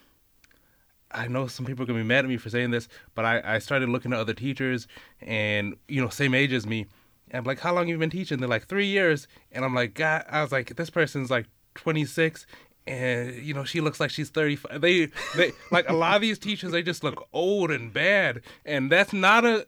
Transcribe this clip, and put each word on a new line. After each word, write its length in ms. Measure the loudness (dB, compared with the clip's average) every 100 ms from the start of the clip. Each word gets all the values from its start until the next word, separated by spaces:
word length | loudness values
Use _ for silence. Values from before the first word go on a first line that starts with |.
| _ _ _ _ _ _ _ _ _ _ _
I 160 | -8 -4
know 200 | -4 -4
some 180 | -6 -8
people 180 | -4
are 20 | -2
gonna 140 | 0
be 60 | 2
mad 200 | 2 2
at 40 |
me 80 | -2
for 120 | -2
saying 220 | -2 0
this, 160 | 0 -4 -14 -10 -2
but 80 | 0
I, 160 | 0 0 -2
I 40 |
started 300 | 0 0 0
looking 240 | -2 -2
at 60 | -2
other 140 | -2
teachers 540 | -4 -4 -2 -2 -4 -6 -18 -20 _
and, 540 | -6 -2 0 0 -2 -8 -6
you 140 | -2
know, 80 | -2
same 240 | 0 2
age 180 | 4 2
as 120 | 0 -2
me. 220 | -4 -6 _ _ _ -12
And 80 | -6
I'm 40 | -4
like, 140 | -4
"How 140 | 0
long 100 | 0 0
have 40 |
you 80 | -2
been 120 | -2
teaching?" 300 | -4 -4 -4
They're 100 | 0
like, 180 | -2 -2
"Three 200 | -2 0
years." 380 | 4 4 2 -2 -20 _
And 100 | -4
I'm 100 | -2
like, 200 | 0 0
"God," 320 | 0 0 0 -2
I 120 | -2
was 100 | 0
like, 240 | -2 -4 -6
"This 140 | -4
person's, 420 | 0 0 -2 -2
like, 140 | -2 -2 _ _ -6
twenty-six, 680 | -2 0 0 0 0 -2 -16 -20 -20 _ -12
and, 480 | -4 -2 -2 -4 -8
you 180 | -8
know, 100 | -6
she 160 | -4 -2
looks 220 | -2 -2
like 80 | -4
she's 200 | -4 -4
thirty-five." 520 | 0 0 0 -6 0
They, 240 | 4 4 2 -4 -4 2
they, 160 | 0 0
<laughs> 100 | 0
like, 180 | 0 2
a 40 |
lot 240 | 2 4 4
of 40 |
these 160 | 2 -2
teachers, 360 | -4 -6 -2
they 100 | -2
just 220 | -2 -2 -4
look 200 | -6 -6
old 400 | 0 2 2 0
and 220 | 0 -4
bad. 480 | 0 2 4 2 -2 -10 -16 -6
And 260 | -2 4
that's 220 | 4 4
not 320 | 4 6 6 6
an 180 | 4